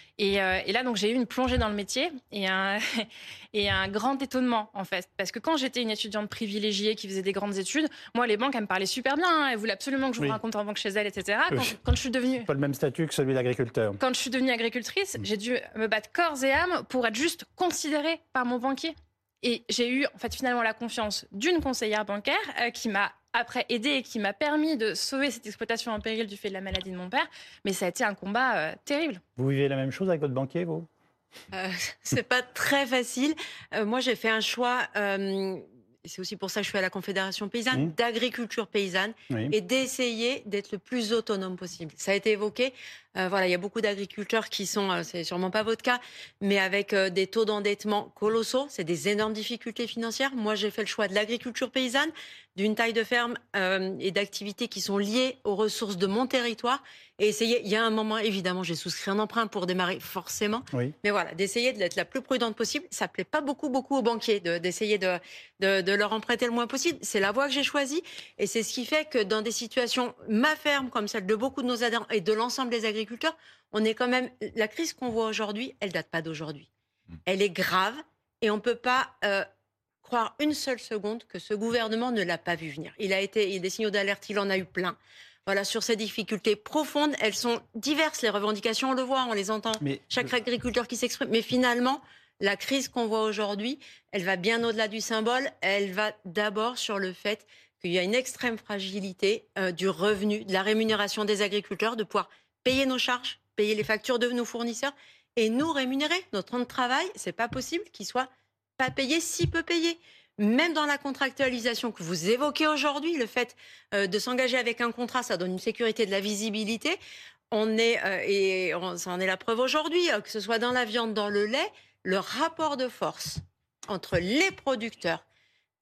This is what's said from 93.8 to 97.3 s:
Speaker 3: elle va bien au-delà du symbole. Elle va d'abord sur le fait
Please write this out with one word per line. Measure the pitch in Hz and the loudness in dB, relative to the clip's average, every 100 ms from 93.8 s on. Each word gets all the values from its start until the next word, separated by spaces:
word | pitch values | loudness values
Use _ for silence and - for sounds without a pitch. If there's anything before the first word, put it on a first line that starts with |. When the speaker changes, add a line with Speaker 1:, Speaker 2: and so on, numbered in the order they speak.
| - - - | -12 -20 -8
Speaker 3:
elle | 196 | -4
va | 180 185 | 0 0
bien | 196 233 | 2 2
au-delà | 233 220 214 | 2 0 -2
du | 220 | -2
symbole. | 202 220 220 254 269 - | -2 0 2 0 -2 -2
Elle | 185 202 196 | 0 2 0
va | 185 214 214 | 0 -2 -4
d'abord | 185 170 208 208 226 247 | -6 -2 0 0 -2 -2
sur | - 202 | -4 -2
le | 190 | -4
fait | 175 208 | -4 -4